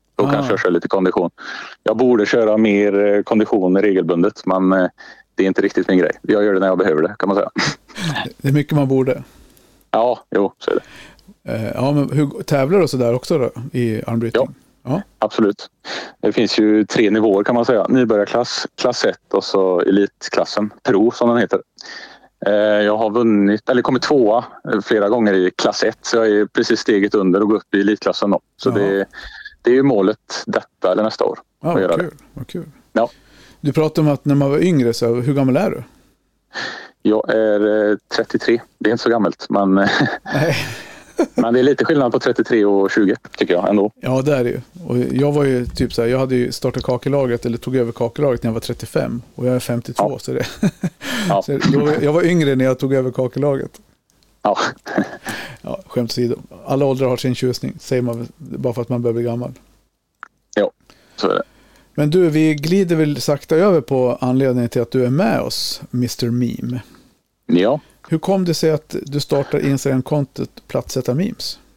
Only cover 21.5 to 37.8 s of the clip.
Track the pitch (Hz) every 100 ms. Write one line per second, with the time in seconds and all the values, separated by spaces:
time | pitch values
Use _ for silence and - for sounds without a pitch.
21.5 | - - _ - - - - _ _ -
22.5 | 104 107 104 104 107 113 110 113 104 101
23.5 | 107 - 123 - 127 - 147 107 113 123
24.5 | - - 110 101 110 101 120 107 95 92
25.5 | - 120 - 110 117 - 117 113 104 104
26.5 | - 117 110 - 104 101 104 95 92 104
27.5 | 107 - 101 98 104 - - 104 95 -
28.5 | _ - 104 101 98 98 - - - -
29.5 | - - 127 139 110 95 107 - - -
30.5 | 107 - _ 92 95 107 - 101 - -
31.5 | _ 151 160 92 165 180 - - - -
32.5 | 180 160 - _ - 117 - _ - -
33.5 | - 147 135 156 156 151 139 - 143 139
34.5 | 147 175 160 117 113 117 120 123 139 131
35.5 | 131 - - - _ _ _ _ _ _
36.5 | - - - - _ 107 107 - 110 110
37.5 | 104 104 107